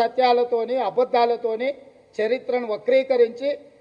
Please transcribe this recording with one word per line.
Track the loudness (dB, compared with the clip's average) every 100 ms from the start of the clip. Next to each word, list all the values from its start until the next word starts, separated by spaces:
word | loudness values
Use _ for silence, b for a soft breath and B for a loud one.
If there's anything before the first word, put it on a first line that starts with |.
సత్యాలతోని, | 0 2 2 2 2 -2 -2 -2 -2
అబద్ధాలతోని | 0 0 2 2 0 -4 -4 -4 -6 -12 -20 _ -4
చరిత్రను | -2 -2 -4 -4 -4
వక్రీకరించి | -6 0 2 2 2 0 0 -6 -6 -10 _